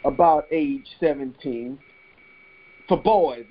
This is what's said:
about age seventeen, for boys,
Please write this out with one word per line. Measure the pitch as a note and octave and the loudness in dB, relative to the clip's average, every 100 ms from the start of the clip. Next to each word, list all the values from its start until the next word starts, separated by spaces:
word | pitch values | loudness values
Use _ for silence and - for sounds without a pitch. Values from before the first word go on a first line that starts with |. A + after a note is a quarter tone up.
about | C#3 C3+ E3+ D#3 - | -2 4 4 4 2
age | D#3+ D3 C#3 - - | -4 -4 -6 -12 -4
seventeen, | D#3+ C#3 C3 B2 D3 A#2 B2 C#3 _ _ _ _ _ _ _ _ _ _ - | -2 -2 -8 -12 -10 -10 -10 -16 _ _ _ _ _ _ _ _ _ _ -2
for | F#3+ | 0
boys, | - G#3+ D#3+ A#2+ A2+ | 2 2 0 -4 -14